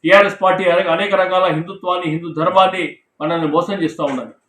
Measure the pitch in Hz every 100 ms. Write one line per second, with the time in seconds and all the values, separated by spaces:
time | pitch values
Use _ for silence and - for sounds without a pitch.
0 | 160 196 196 - 185 180 180 170 175 165
1 | 202 190 180 185 185 156 170 196 180 180
2 | 170 160 170 147 175 185 190 185 151 131
3 | _ _ 151 170 156 156 175 190 156 -
4 | 143 127 113 -